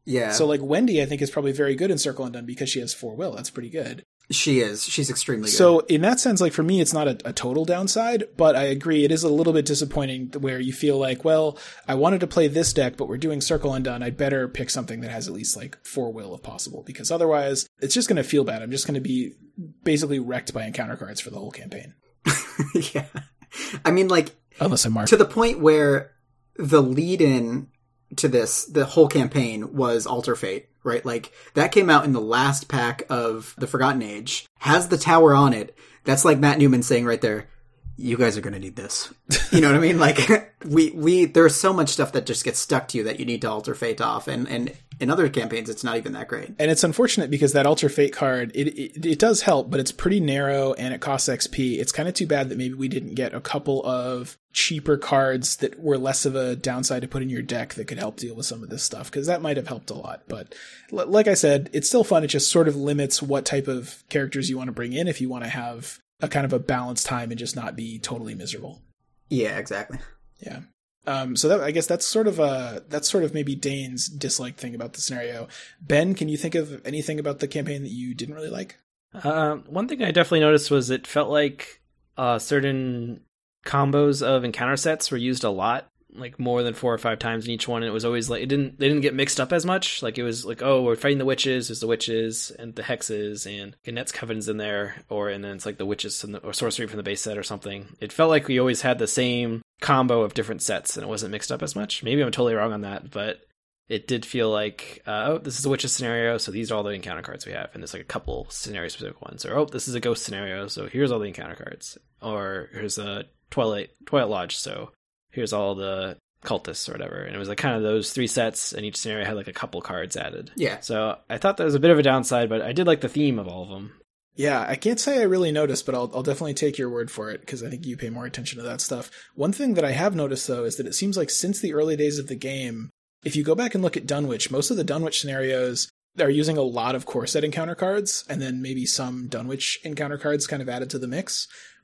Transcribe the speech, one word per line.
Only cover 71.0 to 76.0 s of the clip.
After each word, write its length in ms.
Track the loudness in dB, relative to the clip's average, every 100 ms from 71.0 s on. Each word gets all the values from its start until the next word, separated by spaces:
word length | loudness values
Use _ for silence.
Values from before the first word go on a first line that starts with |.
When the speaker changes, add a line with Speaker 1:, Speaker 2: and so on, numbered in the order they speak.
| -6
Speaker 2:
Um, 300 | -4 -2 0
so 120 | 2
that, 120 | 4
I 100 | 2
guess 140 | -2 0
that's 220 | -2 0
sort 200 | 0 0
of 120 | 2
a, 440 | 0 0 -6 -10 -8
that's 200 | -4 0
sort 140 | 0
of 100 | 0
maybe 220 | -2 -4 -4
Dane's 520 | -4 -4 -6 -6 -8
dislike 500 | -6 -4 -4 -6 -10
thing 160 | -12
about 200 | -10 -12
the 80 | -8
scenario. 460 | -8 -6 -8 -10 -14 -16 -20 -14
Ben, 360 | 0 2